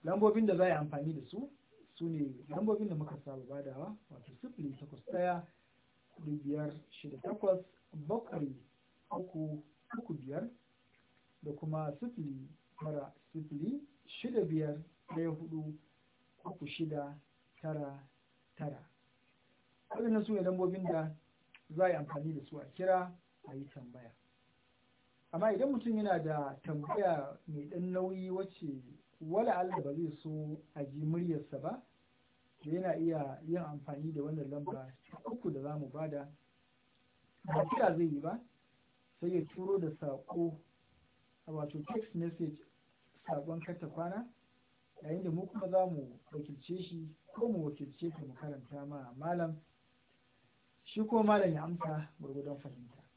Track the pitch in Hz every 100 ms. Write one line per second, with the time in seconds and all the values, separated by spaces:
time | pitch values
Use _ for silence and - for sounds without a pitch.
0 | 160 190 208 214 220 175 180 156 151 147
1 | 151 151 127 185 277 - _ - - -
2 | 165 160 139 127 - 156 214 214 208 156
3 | 151 143 - 135 127 143 139 131 180 214
4 | _ - - - 247 - 143 131 143 135
5 | - 185 180 180 - _ _ _ _ _
6 | _ - 151 147 139 151 151 156 - -
7 | 143 139 185 214 196 185 - _ _ 160
8 | 147 226 - 165 143 131 - _ _ _
9 | _ 175 180 160 156 151 - _ _ 233
10 | - 147 131 147 233 - _ _ _ _
11 | _ _ _ _ 151 147 156 156 156 143
12 | 240 - 147 135 135 - _ - 156 147
13 | 135 - _ 160 151 143 185 285 - _
14 | - - 240 240 170 156 151 151 - _
15 | - 160 165 156 160 156 156 151 _ _
16 | _ _ _ _ - - 147 - 160 147
17 | 143 151 _ _ _ _ 160 151 143 139
18 | 139 _ _ _ _ - 151 131 - _
19 | _ _ _ _ _ _ _ _ _ 220
20 | 233 220 214 208 180 185 180 185 175 160
21 | 156 - _ _ _ - _ 156 185 160
22 | 143 147 156 151 131 147 135 - 185 185
23 | 180 - _ _ 156 135 139 147 123 123
24 | 117 - _ _ _ _ _ _ _ _
25 | _ _ _ 170 214 196 277 247 233 214
26 | 208 175 156 147 139 135 - 151 147 233
27 | 190 156 139 - - 151 143 170 180 185
28 | 185 190 185 185 190 - 160 135 123 147
29 | _ _ 156 190 - 180 180 170 139 151
30 | 165 - 160 151 151 151 - 151 139 139
31 | 156 170 175 147 - 135 156 247 - _
32 | _ _ _ _ _ _ 151 170 185 160
33 | 165 156 139 131 160 175 156 147 156 143
34 | 156 151 147 156 139 143 147 135 131 -
35 | - - - 233 180 139 143 151 135 -
36 | 156 143 143 - _ _ _ _ _ _
37 | _ _ _ _ - 156 - - 180 165
38 | 165 143 156 226 - _ _ _ _ _
39 | _ _ 175 180 156 185 185 196 160 151
40 | 147 135 - 170 170 156 - _ _ _
41 | _ _ _ _ - 156 147 156 151 220
42 | 220 170 170 - 160 - - _ _ _
43 | _ _ - 151 160 165 160 175 160 -
44 | 170 196 240 - _ _ _ _ _ -
45 | 151 170 185 165 190 214 190 185 185 156
46 | 127 120 _ 151 147 139 - 180 175 170
47 | 160 - - - 233 190 151 147 139 -
48 | 170 156 131 127 151 139 120 143 143 143
49 | 123 127 160 175 165 156 - _ _ _
50 | _ _ _ _ _ _ _ _ - 214
51 | 214 226 214 208 185 156 160 175 170 156
52 | 156 - 139 139 143 139 139 127 120 -
53 | -